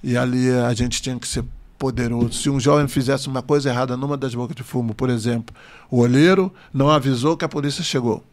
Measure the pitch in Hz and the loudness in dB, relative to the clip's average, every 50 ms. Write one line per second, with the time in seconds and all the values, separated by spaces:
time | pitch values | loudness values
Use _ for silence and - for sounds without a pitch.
0 | - 139 123 120 127 127 123 127 127 127 127 123 120 120 123 107 120 123 117 - | -2 -2 0 0 0 0 0 0 2 2 2 2 2 0 0 0 -2 -2 -2 -6
1 | - 135 127 120 - - - 120 123 - - - - - - _ 139 135 120 117 | -6 -6 -8 -8 -8 -6 -6 -6 -6 -8 -12 -18 -20 -20 -12 _ -4 -4 -2 -2
2 | 123 117 117 117 117 117 - - - 151 139 139 117 143 143 147 147 135 - 143 | -2 -2 0 0 -2 -2 -2 -2 -2 0 0 2 2 4 4 4 2 2 0 -2
3 | 131 117 139 139 139 147 131 131 127 135 147 147 135 139 120 123 127 127 123 127 | 0 0 0 -2 -2 -4 -6 -6 -2 0 0 2 2 0 0 0 -2 -2 -2 -4
4 | 135 143 143 139 127 131 120 120 123 117 117 - 123 - - 127 120 113 110 - | -4 -4 -4 -4 -4 -6 -4 -6 -6 -8 -8 -12 -14 -6 -4 -4 -2 -2 -4 -2
5 | 131 127 123 117 107 120 117 117 117 - - - - - - - - _ - 120 | 0 0 0 0 0 0 -2 -2 -4 -8 -14 -20 -20 -20 -20 -20 -12 _ 2 4
6 | 120 120 123 139 151 175 190 190 185 185 - - - - - 139 135 147 151 151 | 4 6 6 6 6 6 6 4 2 0 -4 -10 -20 -8 -2 2 4 4 4 4
7 | 147 139 135 117 120 151 165 165 170 151 - 151 143 147 139 - 170 - - 143 | 4 2 0 2 2 0 0 0 -2 -6 -4 -4 -4 -4 -4 -4 -6 -2 -2 0
8 | 120 117 107 - - _ | 0 0 -2 -2 -6 _